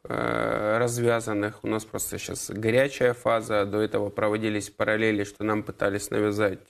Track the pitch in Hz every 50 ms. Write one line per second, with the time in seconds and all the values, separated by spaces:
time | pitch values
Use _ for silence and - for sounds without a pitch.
0 | - - 117 113 120 120 117 117 113 113 113 110 107 107 110 113 123 120 117 120
1 | 120 117 117 117 110 110 107 104 104 107 110 - - 110 110 110 - - - 107
2 | - - - 95 - - 90 - - - - 98 107 110 113 127 135 143 139 -
3 | 127 123 120 - - 120 117 113 110 117 110 104 101 101 101 107 107 107 - -
4 | 104 101 - - 107 104 107 110 110 110 107 104 101 - - - 117 110 110 107
5 | 110 110 107 101 101 - - - 104 107 107 107 107 - - - - 101 98 101
6 | - - - 107 107 107 101 104 107 98 95 92 -